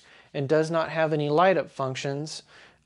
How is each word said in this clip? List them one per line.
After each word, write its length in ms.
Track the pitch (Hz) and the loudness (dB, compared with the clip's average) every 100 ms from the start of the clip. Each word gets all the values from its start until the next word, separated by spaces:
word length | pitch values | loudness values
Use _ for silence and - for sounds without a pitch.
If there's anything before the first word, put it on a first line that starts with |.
| - - _ | -20 -20 _
and 160 | 151 139 | -6 0
does 200 | 156 160 | 2 2
not 200 | 165 151 | 0 -2
have 240 | 160 160 | 0 0
any 160 | 156 147 | 0 2
light 280 | 151 190 165 | 4 4 4
up 140 | 135 | -2
functions, 720 | - 131 131 143 139 156 - - - - _ | -4 -6 -4 -6 -6 -8 -12 -16 -20 -20 _